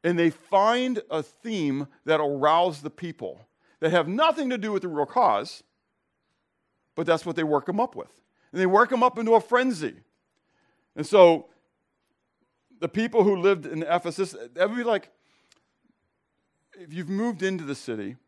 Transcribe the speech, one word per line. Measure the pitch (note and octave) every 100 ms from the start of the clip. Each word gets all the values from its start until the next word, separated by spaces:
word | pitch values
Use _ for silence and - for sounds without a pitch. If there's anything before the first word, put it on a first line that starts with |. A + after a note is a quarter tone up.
And | E3+ F3
they | E3+
find | D#3 _ G3 G#3 A#3+ B3+ A#3 -
a | D#3
theme | D3 _ A#3 G#3+ D3 C3+ C#3+ _
that | - D#3
will | D3 C#3+
rouse | D3 E3 F3+ D3
the | C#3+
people | - E3+ D#3+ G2 C2 _ _ _ _
that | D#3
have | F3 D#3
nothing | G#3 D#4+ D#4 C4+
to | B3
do | G#3+
with | G3
the | F3+
real | D3 -
cause, | B3+ G#3 G2+ C#3+ - _ _ _ _ _ _ _ _ _ _ _ _ _ -
but | E3
that's | E3 F3
what | D#3+
they |
work | D#3 D3 D3+
'em | D3+
up | B3+ -
with. | - _ _ _ _
And | F3+
they | F#3
work | G3+ A#3+
'em | B3+
up | B3 A#3+
into | A3+
a | A3+
frenzy. | - A#3+ C4 F#3+ C#3+ - _ _ _ _ _ _ _ _ _
And | - D3+
so | G#3 F3 D#3+ - _ _ _ _ _ _ _ _ _ _ _ _ _
the | E3+
people | G3+ A3+ A#3
who | G3+ F#3+
lived | F#3 F#3 D3+
in | D#3+
Ephesus, | D#3 F3 F3+ E3 F#3+ A#2 A#2+ D#3+
everybody, | F#3+ A#3+
like, | A#3 G#3 - _ _ _ _ _ _ _ _ _ _ _ _ _ _ _ _ F#3+
if | F3
you've | E3 D#3+
moved | G3 A#3 F#3+
into | F#3+ F#3+
the | C#3+
city | C#3 - A2 G2 B2+